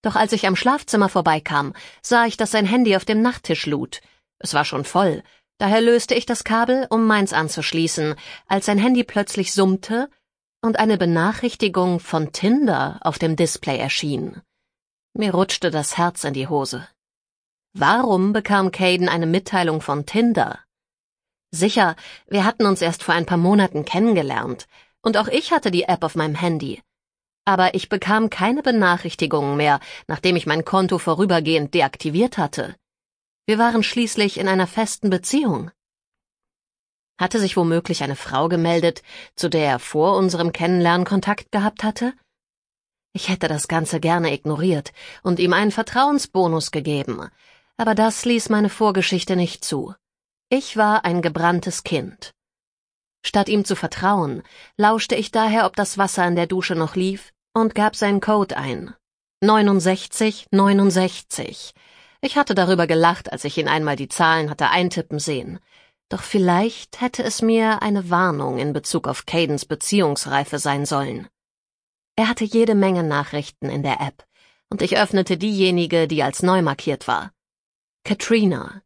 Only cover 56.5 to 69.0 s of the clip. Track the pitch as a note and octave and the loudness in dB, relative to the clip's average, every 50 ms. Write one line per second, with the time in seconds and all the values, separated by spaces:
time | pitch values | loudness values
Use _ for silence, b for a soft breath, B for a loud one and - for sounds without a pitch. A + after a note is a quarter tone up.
56.5 | F#3 F#3 F3 - F#3 E3 D#3+ D#3 - F#3 F#3 F#3+ F#3+ G3 - - _ _ _ _ | -2 -2 -2 -2 -2 -2 -2 -2 -2 -2 -2 -2 -2 -6 -12 -20 _ _ _ _
57.5 | _ A3+ A3+ A3 - G#3+ G#3 G#3+ - - G#3+ G3+ G3+ G3 - G#3 G#3+ G#3 G3 G3 | _ 0 0 0 2 0 0 0 0 0 0 0 0 0 2 2 2 2 2 0
58.5 | - - C3+ C3+ A#2+ D2 - - - _ _ _ _ _ _ _ _ _ - G#3 | -4 -6 -6 -6 -6 -8 -10 -14 -18 _ _ _ _ _ _ _ _ _ 2 4
59.5 | G#3+ G#3+ G#3 G3+ G3 F#3+ E3 F#3 F#3 F#3 - - - - A3 A3 G#3 - - _ | 6 6 6 4 4 4 2 2 0 0 -4 -10 -4 -2 -2 -2 -2 -4 -6 _
60.5 | - G3 G3 G3 G3+ G3 G3 G3 F3 F#3 F#3 F#3 - - - _ - - - - | 2 4 4 6 4 6 4 4 4 2 0 0 -2 -8 -14 _ -12 -10 -10 -10
61.5 | - - - - b b b b b b b b b b - C4+ - D4 C#4+ - | -12 -14 -18 -20 b b b b b b b b b b -8 -2 0 0 0 2
62.5 | G3+ G3 F3+ F3 F#3+ F3 E3+ E3 E3 E3 E3 E3+ F3+ - - - - - - D3 | 2 2 4 4 4 2 2 2 4 4 4 4 2 0 -6 -12 -12 -8 -8 -6
63.5 | - E3+ D3+ C#3 C#3 D#3 D#3 D3+ C#3+ C3+ C#3 B2+ - - F3 D#3+ D#3+ D#3+ D#3 D3+ | -4 -4 -2 0 0 0 0 -2 -2 -4 -6 -10 -2 2 2 4 4 2 0 -4
64.5 | D3 - D#3 - - F3+ F3+ F3+ - F3 D#3+ _ D3+ D3 D3 - D3 B2+ - - | -4 -2 0 2 2 2 0 0 -2 -6 -8 _ -8 -6 -6 -4 -6 -6 -8 -10
65.5 | E3+ F#3 b b b b b b b b _ _ - F#3+ - - - G#3 F#3 F3+ | -14 -16 b b b b b b b b _ _ -10 -10 -8 -2 0 2 4 4
66.5 | F3 F3 G#3 A#3 - - - _ - - B3 B3 - - - A3+ - - A3+ A3+ | 4 2 2 0 -4 -8 -18 _ -8 -6 -6 -4 -4 -4 -6 -4 -4 0 0 2
67.5 | A3+ A3+ A3 A3 A3 - - G#3+ G#3 G3+ F#3 F3 F3 F3 F#3 F3+ D#3 D3 C#3 C3+ | 2 4 2 2 0 0 0 0 -2 -2 0 0 2 2 2 2 0 -2 -4 -4
68.5 | B2+ B2+ C3 D3 C#3 D3+ - - - E3 | -4 -2 -4 -2 -4 -4 -6 -2 -4 -2